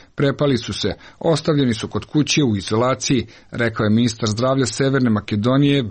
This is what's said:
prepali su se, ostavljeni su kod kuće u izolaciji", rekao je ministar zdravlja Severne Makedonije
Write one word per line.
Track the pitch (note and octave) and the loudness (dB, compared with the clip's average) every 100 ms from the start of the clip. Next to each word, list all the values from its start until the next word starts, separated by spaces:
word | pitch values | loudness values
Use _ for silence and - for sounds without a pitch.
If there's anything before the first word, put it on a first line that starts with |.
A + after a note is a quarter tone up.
| - | -18
prepali | - C#3+ B2+ D3 B2+ | -2 -2 0 0 0
su | - | -2
se, | G2+ G2+ - - - | -6 -6 -6 -12 -6
ostavljeni | - D3+ - D3 B2+ | -2 0 0 0 2
su | G#2+ G#2 | -2 -4
kod | G#2+ | -8
kuće | - D3+ C#3 - | -4 -2 0 0
u | C3+ G#2 | 0 0
izolaciji", | - A2 B2 C3 - C3 A2+ - - | 0 0 0 0 0 -2 -2 -12 -14
rekao | - A#2 A2+ | -4 -4 0
je | G#2+ | 2
ministar | A2 A#2+ G#2+ A2 | 2 2 0 -4
zdravlja | G#2 C3 C3+ B2+ | -2 0 0 -2
Severne | - C#3 C3+ B2 | 0 0 2 2
Makedonije | G#2+ - G#2+ A2+ C3 C#3+ C#3+ A2 | 0 -2 -2 2 2 4 2 -2